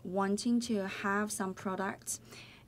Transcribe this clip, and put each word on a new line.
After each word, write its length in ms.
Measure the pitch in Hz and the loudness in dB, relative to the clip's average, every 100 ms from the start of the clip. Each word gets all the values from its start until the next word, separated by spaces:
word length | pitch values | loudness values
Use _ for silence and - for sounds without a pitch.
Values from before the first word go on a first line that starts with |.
| 190 | -4
wanting 560 | 190 196 202 247 240 | 2 2 2 4 2
to 260 | 233 208 190 | 4 0 0
have 460 | - 202 202 208 | -2 0 2 2
some 220 | - 190 185 | 0 -2 -2
products. 680 | 196 190 190 - - - - - - - | -2 0 -2 -4 -6 -8 -8 -18 -18 -20